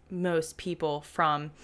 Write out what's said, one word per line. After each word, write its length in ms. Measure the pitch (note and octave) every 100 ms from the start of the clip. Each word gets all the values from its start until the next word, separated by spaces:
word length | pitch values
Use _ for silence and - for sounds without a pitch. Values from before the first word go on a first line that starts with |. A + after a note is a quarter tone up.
| -
most 480 | F3+ F3+ E3 D#3+ -
people 440 | F#3 E3+ D#3+ D3
from, 500 | D3 - D#3+ D3 D3+ -